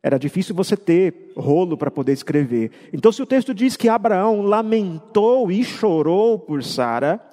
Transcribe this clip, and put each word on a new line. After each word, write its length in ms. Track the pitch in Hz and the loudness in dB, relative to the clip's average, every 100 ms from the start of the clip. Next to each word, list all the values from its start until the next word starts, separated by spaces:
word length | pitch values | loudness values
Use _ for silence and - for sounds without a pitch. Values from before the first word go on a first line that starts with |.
| 147 | 0
Era 140 | 143 | 0
difícil 340 | 139 180 185 | -2 -4 -4
você 220 | 180 185 202 | -4 -2 -2
ter 560 | - 170 185 - - - | 2 2 2 -2 -16 -6
rolo 420 | 135 156 180 156 | 0 2 2 -2
para 120 | 156 | -4
poder 220 | - 131 | -2 -2
escrever. 760 | 135 - 147 135 117 113 - - | -4 -2 -2 0 -2 -4 -8 -12
Então, 180 | 139 220 | 2 2
se 120 | 220 | 2
o 40 | 269 | -2
texto 280 | 262 254 | -2 -2
diz 240 | 202 254 - | -2 -2 0
que 100 | 226 | 0
Abraão 540 | 226 226 185 214 214 | 2 0 0 2 0
lamentou 1080 | 202 208 220 220 196 160 - 208 220 254 214 | 0 0 0 0 -2 -6 -2 0 2 2 2
e 140 | 190 | 0
chorou 760 | 247 - 220 165 151 185 226 214 | -2 -2 0 2 2 2 2 0
por 240 | - 147 | -4 -6
Sara, 640 | 120 - 120 117 143 202 - | -4 -4 -2 0 0 -2 -6